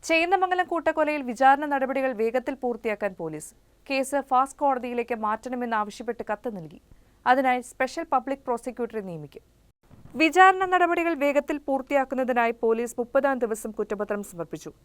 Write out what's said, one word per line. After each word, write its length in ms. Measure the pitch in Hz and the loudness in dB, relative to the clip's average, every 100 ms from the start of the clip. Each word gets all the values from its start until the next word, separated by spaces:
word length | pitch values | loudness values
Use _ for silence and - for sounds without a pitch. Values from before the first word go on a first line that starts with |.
| - | 2
ചേന്ദമംഗലം 580 | 330 339 381 370 359 359 | 2 2 2 2 0 0
കൂട്ടക്കൊലയിൽ 520 | 339 311 311 302 302 247 | 0 0 0 0 0 -4
വിചാരണ 340 | 226 269 277 302 | 4 6 6 2
നടപടികൾ 380 | 277 254 269 262 220 | -2 0 0 -2 0
വേഗത്തിൽ 320 | 220 247 247 262 | 0 0 -4 -4
പൂർത്തിയാക്കാൻ 500 | 247 226 226 208 202 185 | -4 -4 -4 -4 -4 -6
പോലീസ്. 300 | 160 156 - _ _ _ - | -8 -8 -12 _ _ _ -4
കേസ് 320 | 269 262 277 269 | -2 0 -2 2
ഫാസ്റ്റ് 300 | 254 269 - | 2 2 0
കോടതിയിലേക്ക് 540 | 285 262 247 240 233 233 | 0 0 -2 -4 -4 -2
മാറ്റണമെന്നാവശ്യപ്പെട്ട് 1000 | 214 220 254 247 240 226 208 - 226 233 220 | -2 -4 -4 -6 -4 -2 -4 -6 -8 -8 -6
കത്ത് 200 | 214 247 202 | -6 -6 -8
നൽകി. 240 | 156 160 _ - - _ 240 | -12 -16 _ -20 -20 _ 2
അതിനായി 360 | 262 262 247 240 | 4 4 0 -4
സ്പെഷ്യൽ 340 | - 254 320 330 | -4 -4 -4 -2
പബ്ലിക് 320 | 262 247 277 - | -2 0 -6 -4
പ്രോസിക്യൂട്ടറെ 560 | 233 254 233 233 220 190 | -4 -4 -6 -6 -6 -8
നിയമിക്കും. 360 | 165 147 - _ _ _ _ _ - - 240 | -12 -12 -18 _ _ _ _ _ -20 -14 0
വിചാരണ 420 | 311 320 381 370 381 | 2 8 6 6 2
നടപടികൾ 420 | 370 349 349 339 320 | 2 2 2 0 0
വേഗത്തിൽ 340 | 285 285 285 302 294 | 2 2 0 -8 -2
പൂർത്തിയാക്കുന്നതിനായി 880 | 269 269 285 262 254 254 240 233 233 | -4 0 0 0 -2 -2 0 0 0
പോലീസ് 320 | 226 226 233 - | 0 2 -2 -6
മുപ്പതാം 400 | 240 277 269 269 | 0 0 2 0
ദിവസം 260 | 233 214 233 214 | -2 -4 -8 -8
കുറ്റപത്രം 420 | 208 202 202 208 202 | -6 -4 -4 -4 -6
സമർപ്പിച്ചു. 400 | 175 160 156 160 - | -10 -10 -10 -14 -18